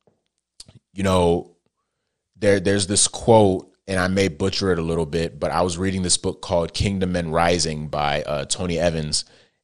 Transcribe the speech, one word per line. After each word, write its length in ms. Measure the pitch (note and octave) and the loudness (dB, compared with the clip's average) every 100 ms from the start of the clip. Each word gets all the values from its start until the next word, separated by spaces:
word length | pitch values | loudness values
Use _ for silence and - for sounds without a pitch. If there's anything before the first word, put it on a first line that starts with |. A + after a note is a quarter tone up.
| _ _ _ _ _ _ - - _ | _ _ _ _ _ _ -20 -20 _
you 100 | F#2+ | -4
know, 540 | G2 F#2 F2 E2+ - _ _ _ _ _ _ _ _ - | 2 4 4 2 -2 _ _ _ _ _ _ _ _ -2
there, 240 | G#2 G2+ | 2 2
there's 260 | F#2 G2+ F#2 | 2 0 0
this 220 | G2+ - | 0 0
quote, 640 | - - A2+ G#2 F#2 - _ - | 0 6 6 6 2 -6 _ -6
and 120 | F#2+ | -2
I 100 | F2+ | 0
may 200 | F#2+ G2 | 2 0
butcher 420 | D2+ G2 - G2 | 0 -4 -2 0
it 80 | E2+ | 0
a 40 | |
little 240 | E2 E2 D#2 | 0 -2 -2
bit, 340 | E2 E2 D#2 | -2 -4 -4
but 100 | F2 | -4
I 120 | D2 | 0
was 160 | F2+ E2+ | 0 -2
reading 240 | F#2+ F#2+ | -4 -2
this 160 | F2+ - | -2 -2
book 240 | F#2+ - | -2 -6
called 320 | - F2+ E2 | -2 -2 -2
Kingdom 380 | - G#2 G2 F2+ | -2 -2 0 -2
Men 180 | F2 E2+ | -2 -2
Rising 580 | D#2+ E2+ F2 D#2+ D2+ D2+ | 0 2 2 -2 -6 -6
by, 340 | D2+ D2 C#2+ | -4 -2 -2
uh, 220 | D2+ D2 | -4 -6
Tony 340 | C#2+ - F2+ E2 | -4 -6 -4 0
Evans, 460 | E2+ E2 D2+ D2 - _ _ _ | 0 -2 -4 -6 -8 _ _ _